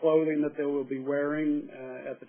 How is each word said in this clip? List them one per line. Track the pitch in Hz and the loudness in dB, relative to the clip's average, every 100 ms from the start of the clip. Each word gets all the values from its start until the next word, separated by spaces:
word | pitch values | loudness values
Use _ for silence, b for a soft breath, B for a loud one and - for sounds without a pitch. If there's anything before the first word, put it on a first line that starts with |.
clothing | 160 160 156 151 | 4 4 4 2
that | 151 151 | 0 0
they | |
will | 143 143 | -2 -2
be | 131 135 | -2 -4
wearing, | 131 143 143 151 151 147 - | -2 0 0 0 0 0 -4
uh, | 131 127 127 139 | -12 -12 -10 -10
at | |
the | 127 | -10